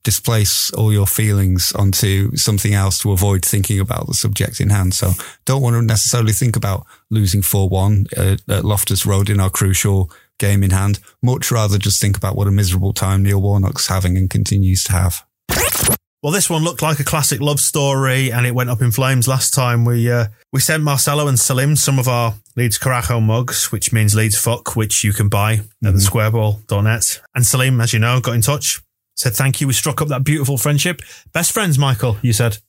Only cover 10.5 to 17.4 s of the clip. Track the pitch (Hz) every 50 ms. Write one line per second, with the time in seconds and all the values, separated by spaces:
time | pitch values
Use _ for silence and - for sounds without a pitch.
10.5 | 101 101 98 95 98 95 98 101 101 - - - _ _ - 123 127 127 - -
11.5 | 120 113 107 101 101 101 98 101 98 - - 101 98 95 98 95 95 - 104 101
12.5 | 98 101 101 92 90 92 92 98 95 - - 95 95 98 98 98 101 98 95 101
13.5 | 101 101 98 104 104 - - - 95 95 92 90 90 95 95 92 - 110 104 -
14.5 | 98 98 98 92 92 92 - - 98 92 92 90 - - _ _ _ _ _ -
15.5 | - - - 508 - - - - - - _ _ _ _ - 147 165 - - -
16.5 | 175 160 156 170 151 - 156 156 156 143 139 - - 156 139 - 147 110